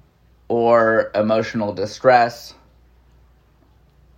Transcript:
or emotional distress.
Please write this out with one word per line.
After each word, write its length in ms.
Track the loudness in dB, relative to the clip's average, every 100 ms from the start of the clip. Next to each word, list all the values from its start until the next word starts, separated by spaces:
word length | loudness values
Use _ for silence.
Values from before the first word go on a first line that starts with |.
| _ _ _ _ -6
or 640 | -2 2 4 2 0 -2 -2
emotional 580 | 0 -2 -2 -6 -6
distress. 800 | -6 -10 -2 2 4 2 -6 -20 -20 _ _ _ _ _ _ _ _ _ _ _ _ _ _ _